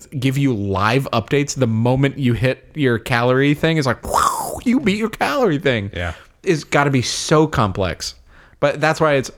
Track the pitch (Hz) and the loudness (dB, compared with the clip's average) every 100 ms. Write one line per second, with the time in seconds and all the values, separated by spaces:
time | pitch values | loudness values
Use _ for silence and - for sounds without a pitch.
0 | - 131 131 131 139 110 101 95 104 127 | -12 -4 -2 0 0 0 -2 0 2 2
1 | 135 117 - 143 143 - 123 110 117 131 | 0 -2 0 0 0 0 0 2 2 2
2 | 139 139 131 110 131 131 - - 135 113 | 0 0 0 2 0 -2 -6 -2 0 0
3 | - 120 123 127 139 147 160 160 135 113 | 0 0 2 2 2 2 0 0 0 -2
4 | - - - - - - - 240 233 208 | -2 0 0 -2 -6 -6 -2 0 0 -2
5 | 214 - 240 285 240 143 143 120 101 92 | -4 -4 -4 0 0 0 0 -2 -4 -6
6 | 87 87 - _ - 160 - - 143 135 | -6 -8 -16 _ -2 -2 0 0 2 2
7 | 117 - - 156 156 147 107 92 92 78 | 0 -4 2 2 4 2 -2 0 -4 -4
8 | - - - - - - 143 147 156 156 | -10 -14 -20 -20 -20 -4 -2 0 0 2
9 | 156 139 - | 2 2 -2